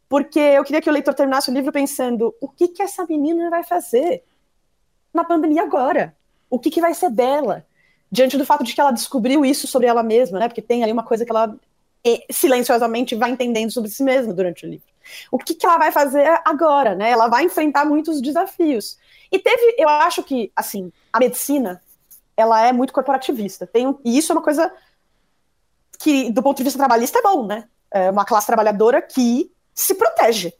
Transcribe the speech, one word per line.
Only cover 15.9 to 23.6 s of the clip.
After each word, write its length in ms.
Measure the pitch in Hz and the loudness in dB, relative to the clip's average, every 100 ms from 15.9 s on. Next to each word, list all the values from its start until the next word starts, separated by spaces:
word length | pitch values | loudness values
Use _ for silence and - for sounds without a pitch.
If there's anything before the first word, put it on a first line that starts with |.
fazer 340 | 330 285 277 285 320 | 2 2 2 4 4
agora, 500 | 311 294 320 285 254 185 | 2 2 2 4 2 0
né? 140 | 220 | 2
Ela 180 | 240 233 | 2 4
vai 160 | 240 349 | 2 0
enfrentar 400 | 349 311 285 302 | 0 0 0 2
muitos 360 | 294 311 302 | 0 -2 -4
desafios. 760 | 240 302 381 - 330 247 - - _ _ - | -2 -2 -2 -2 -2 -2 -4 -14 _ _ -6
E 80 | - | -2
teve, 360 | 466 466 466 466 | 0 4 2 4
eu 100 | 311 | 2
acho 360 | 302 330 349 | 4 2 0
que, 280 | - 262 202 - | -6 -4 -4 -6
assim, 360 | 214 202 180 - _ | -6 -8 -12 -16 _
a 60 | 226 | 0
medicina, 640 | 247 240 - 285 220 180 _ _ _ - _ - | 0 0 -4 -2 -2 -8 _ _ _ -20 _ 0
ela 300 | 226 220 233 | 2 4 4
é 80 | |
muito 180 | 254 262 | 2 0
corporativista. 760 | - 254 269 - 269 202 - | -2 -2 -2 -2 -4 -6 -10